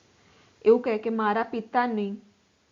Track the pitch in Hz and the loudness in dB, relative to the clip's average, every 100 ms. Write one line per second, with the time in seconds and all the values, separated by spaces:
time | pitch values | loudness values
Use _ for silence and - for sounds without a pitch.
0 | _ _ _ _ _ _ - 240 247 214 | _ _ _ _ _ _ 4 4 4 -4
1 | 226 226 214 208 - 233 214 254 240 220 | -4 -2 0 0 -2 -6 -4 -2 -2 -2
2 | 202 202 - _ _ _ _ | -4 -8 -14 _ _ _ _